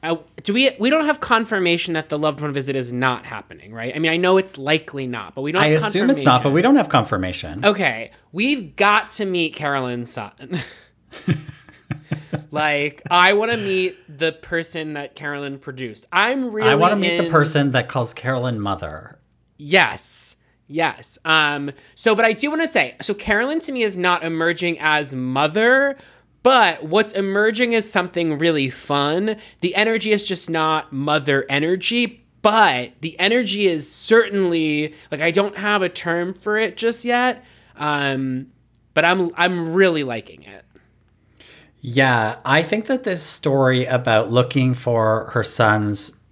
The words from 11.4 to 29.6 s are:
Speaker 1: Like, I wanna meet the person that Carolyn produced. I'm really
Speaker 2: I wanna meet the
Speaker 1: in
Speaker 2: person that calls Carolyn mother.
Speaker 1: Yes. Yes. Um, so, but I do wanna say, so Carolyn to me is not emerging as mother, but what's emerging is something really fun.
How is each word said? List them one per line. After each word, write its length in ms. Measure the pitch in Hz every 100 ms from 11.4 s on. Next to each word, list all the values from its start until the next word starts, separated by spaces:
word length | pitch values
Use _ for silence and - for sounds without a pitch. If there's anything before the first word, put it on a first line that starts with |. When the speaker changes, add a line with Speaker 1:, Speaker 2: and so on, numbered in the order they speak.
| - - - - _ - - 160 - 151 -
Speaker 1:
Like, 500 | 151 151 147 147 147 -
I 240 | 175 180
wanna 240 | 202 226 233
meet 400 | 202 190 185 180 - 147
the 140 | 160
person 600 | 160 - 170 160 170 156
that 220 | 147 143 -
Carolyn 440 | 151 143 143 139
produced. 460 | 143 131 127 104 -
I'm 400 | 175 214 269 254
really 180 | 214 214
Speaker 2:
I 60 | -
wanna 200 | 175 202
meet 220 | 180 175
the 80 | 170
Speaker 1:
in 60 |
Speaker 2:
person 400 | 160 147 151 143
that 160 | 127 113
calls 240 | 135 117
Carolyn 460 | - 123 131 123 117
mother. 600 | 101 95 82 76 - - _ _ _ _
Speaker 1:
Yes. 800 | 147 185 139 78 - - - - _ _ _
Yes. 500 | 147 160 - - - 160
Um, 460 | 160 151 147 143 139 - -
so, 200 | - 214
but 100 | 226
I 80 |
do 160 | 220 285
wanna 180 | 311 294
say, 280 | 220 135 -
so 120 | -
Carolyn 460 | 202 - 208 247 320
to 100 | 320
me 120 | 262
is 140 | 220 180
not 260 | 180 175
emerging 540 | 165 165 165 165 175 170
as 340 | 156 151 143
mother, 840 | 135 127 131 151 175 226 262 277 269 - _ _ _
but 400 | 247 262 202 160
what's 300 | 156 185 214
emerging 600 | 202 196 196 214 220 247
is 160 | 226 214
something 480 | 202 180 175 170 151
really 320 | 165 156 135
fun. 680 | - - 143 143 165 214 214 - _